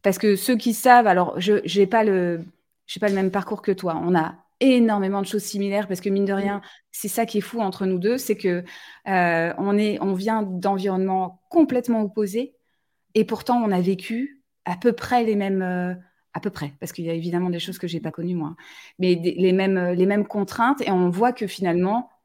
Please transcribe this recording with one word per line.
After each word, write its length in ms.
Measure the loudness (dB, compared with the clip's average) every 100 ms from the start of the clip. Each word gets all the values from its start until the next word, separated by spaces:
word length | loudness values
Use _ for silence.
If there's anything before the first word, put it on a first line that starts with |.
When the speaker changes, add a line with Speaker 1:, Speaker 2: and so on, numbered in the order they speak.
Speaker 1:
Parce 160 | 0 2
que 180 | 2 2
ceux 200 | 2 0
qui 180 | 0
savent, 340 | 0 8 8 8
alors, 320 | 4 2 0
je, 160 | 2 2 2
j'ai 220 | 2 4
pas 160 | 4
le, 380 | 2 2 0 -4 -8 _ _ _ -16
j'ai 120 | -4
pas 100 | 0
le 60 | 0
même 160 | 0
parcours 300 | -2 -4 -6
que 100 | -4
toi. 280 | -2 -4 -4
On 120 | 0 0
a 200 | 0 -8 _ _
énormément 640 | 4 6 4 2 0 -2
de 60 | -2
choses 160 | -4
similaires 440 | -4 -4 -2 -2 -4
parce 140 | -6
que, 80 | -2
mine 160 | 0 0
de 80 |
rien, 240 | 0 -2 -4
Speaker 2:
Mm. 40 | -10 -20 _
Speaker 1:
c'est 160 | -10 -6
ça 180 | -4 -2
qui 140 | -2
est 20 |
fou 180 | -4 -4
entre 240 | -4 -2 -2
nous 120 | 0
deux, 180 | 0 -2
c'est 200 | -2 -2
que, 260 | 0 -2 -6 -18 -20 -14 -2
euh, 460 | 0 2 2 0 -2
on 200 | 0 2
est, 220 | 0 -2
on 120 | -2
vient 300 | -2 -2 -2
d'environnements 1000 | -2 -2 -2 0 -2 0 0 -2 -4 -8 _
complètement 520 | 2 4 2 0 0
opposés 540 | 0 -2 -2 -2 -6 _ _ _ _ _ _
et 120 | 0 0
pourtant, 360 | -2 0 0
on 80 | 2
a 100 | 2
vécu 600 | 0 -2 -4 -6 -6 -10 _ _ -10
à 100 | 0
peu 160 | 0
près 300 | 0 0 0 2
les 100 | 0
mêmes, 260 | 0 -2
euh, 320 | -2 -2 -4 -6 _ _ _
à 60 | -8
peu 100 | -8
près, 220 | -6 -10 -10
parce 120 | -14
qu'il 140 | -8 -6
y 40 |
a 40 |
évidemment 360 | -4 -2 -2 -2
des 100 | -4
choses 180 | -8 -8
que 100 | -8
j'ai 120 | -6
pas 100 | -8
connues, 240 | -6 -6 -4
moi, 200 | -6 -10 -20 -20 -20 -2
mais 160 | 0 2
des, 180 | 0 2
les 160 | 2
mêmes, 240 | 4 2 2
euh, 160 | 0 2
les 100 | 2
mêmes 220 | 2 0
contraintes 540 | -4 -4 0 0 2
et 100 | 0
on 180 | 2 2
voit 240 | 2 0
que 140 | 0 -8
finalement 600 | -2 0 0 0 -2 -4 _